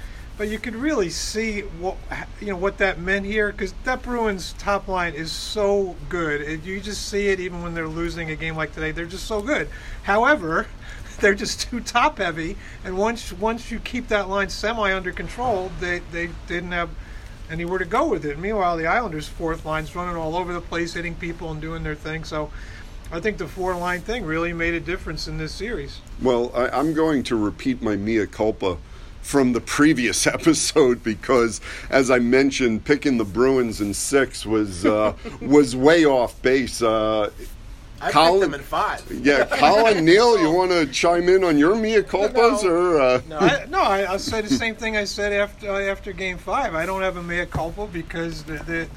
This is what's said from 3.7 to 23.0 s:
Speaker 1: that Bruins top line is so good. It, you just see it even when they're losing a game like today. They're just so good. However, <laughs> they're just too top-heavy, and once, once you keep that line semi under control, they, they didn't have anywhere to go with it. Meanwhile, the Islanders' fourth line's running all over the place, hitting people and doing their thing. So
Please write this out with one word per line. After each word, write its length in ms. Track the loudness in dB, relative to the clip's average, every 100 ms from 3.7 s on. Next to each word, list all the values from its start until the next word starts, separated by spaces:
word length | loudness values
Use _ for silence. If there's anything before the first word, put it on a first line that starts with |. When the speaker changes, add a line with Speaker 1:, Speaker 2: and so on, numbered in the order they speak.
| -6
Speaker 1:
that 180 | -4 -4
Bruins 520 | -2 0 0 -2 -6 -6
top 300 | -2 -2 0
line 260 | -2 -2
is 160 | -4 -8
so 640 | -8 -4 0 2 2 0 -4 -6
good. 320 | -2 0 -2
It, 240 | -4 -6
you 160 | -6 -8
just 280 | -6 -8 -4
see 200 | 0 2
it 100 | 0
even 240 | -2 -6
when 120 | -6
they're 120 | -4 -4
losing 440 | -4 -4 -4 -6
a 60 | -6
game 200 | -6 -4
like 180 | -6
today. 160 | -4 -6
They're 160 | -4 -8
just 200 | -8 -6
so 140 | -4
good. 280 | -2 -2 -4 -10 -12 -6
However, 640 | 0 4 4 4 2 -2 -4 -8 -14
<laughs> 280 | -14 -14 2
they're 140 | 4
just 260 | 4 -2 -6 -6
too 80 | -6
top-heavy, 760 | -2 2 2 0 -4 -4 -6 -8 -12 -12
and 140 | -6 0
once, 340 | 0 -2 -8
once 380 | -4 -2 -2 -6
you 80 | -8
keep 300 | -6 -6 -2
that 200 | -2 0
line 200 | -2 -2
semi 440 | -4 -4 -2 0
under 200 | -2 -4
control, 580 | -6 -8 -4 -2 -2 -4 -6
they, 220 | -4 -6 -6
they 200 | -6 -6 -8 -8
didn't 240 | -8 -4
have 180 | -4 -6 -8 -12 -14 -14 -14 -10
anywhere 280 | -6 -4 -4
to 60 |
go 240 | 0 0 2
with 160 | 0
it. 120 | -4 -4
Meanwhile, 400 | -2 0 0 0
the 80 | 0
Islanders' 400 | 0 0 -6 -8
fourth 360 | -6 -4 -4
line's 300 | -4 -4 -4
running 220 | -6 -6 -4
all 180 | -4 -4
over 160 | -4
the 80 | -6
place, 340 | -6 -4 -4
hitting 200 | -6 -8
people 360 | -6 -8 -8 -8
and 80 | -8
doing 220 | -8 -6
their 100 | -6
thing. 300 | -6 -6 -8
So 260 | -6 -6 -6 -8 -12 -14 -14 -14